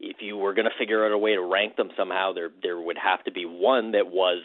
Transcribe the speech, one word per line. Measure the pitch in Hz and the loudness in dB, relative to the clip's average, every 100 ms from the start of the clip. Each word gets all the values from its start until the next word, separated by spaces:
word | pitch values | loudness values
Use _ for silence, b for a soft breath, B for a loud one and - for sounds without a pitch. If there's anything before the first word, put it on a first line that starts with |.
if | - - | -14 -12
you | 104 104 | -10 -4
were | 98 | 0
gonna | 98 110 - | 0 0 -2
figure | 113 110 107 | 0 2 2
out | |
a | 107 | 2
way | 107 | 2
to | 101 | 2
rank | 90 95 107 - | 2 0 0 -2
them | 101 - | -4 -4
somehow, | 95 92 95 | -2 0 -2
there, | 90 82 82 | -2 -8 -6
there | 92 87 | -6 -4
would | 82 82 | -4 -2
have | 98 90 | 0 0
to | - | -2
be | 92 85 | -8 -10
one | 87 104 131 113 | 0 2 4 2
that | 104 98 | 0 2
was | 90 92 90 | 2 2 0